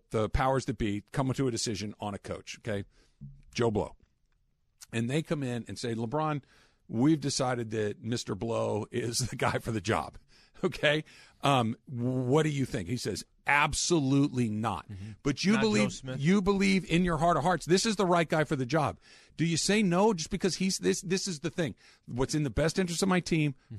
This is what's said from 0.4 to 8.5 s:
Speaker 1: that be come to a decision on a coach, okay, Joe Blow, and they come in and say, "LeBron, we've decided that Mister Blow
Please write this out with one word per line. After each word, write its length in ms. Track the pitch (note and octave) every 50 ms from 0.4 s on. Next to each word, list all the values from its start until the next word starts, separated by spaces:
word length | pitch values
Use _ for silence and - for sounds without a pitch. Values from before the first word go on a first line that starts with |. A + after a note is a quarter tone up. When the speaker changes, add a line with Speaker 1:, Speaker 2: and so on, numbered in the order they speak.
| C3+ C3 C3+ C3 -
Speaker 1:
that 120 | - B2
be 260 | - A#2+ G#2 G2+ G2+ - _ -
come 180 | D3 C3+ C3
to 160 | B2 - C3+
a 40 | C3
decision 420 | A2+ A2 - B2 G#2+ F#2 G#2 G#2+ - -
on 120 | G#2+ G#2 G2+
a 60 | F#2+
coach, 400 | - - F2 F#2+ F#2+ - - - -
okay, 160 | A#2 G#2 G2+ G2 - _ _ _ _ _ _ - - - - - - -
Joe 180 | - A#2+ A#2
Blow, 240 | G#2 G2+ F2 - - - _ _ _ _ _ _ _ _ _ _ _ _ _ _ _ _ - -
and 180 | - A2+ A#2 A#2
they 120 | C3+ E3
come 200 | D3+ - E3+ D3
in 220 | C#3 B2 A#2+ A#2 G#2+ -
and 100 | G2+ -
say, 160 | - A#2+ A#2
"LeBron, 460 | A2 A#2 A2 B2 D3+ D#3 D#3 D3+ C#3+ - _ _ _ _ _ _ _ _ -
we've 320 | - A2+ B2+ D3+ D#3+ D3
decided 500 | C#3+ C#3 - - C3+ B2 B2+ A#2+ A#2 A2
that 320 | A2+ A2 G#2+ G#2 G#2 - -
Mister 320 | A2+ A#2+ A2+ - - A#2
Blow 520 | F#2 A#2 A#2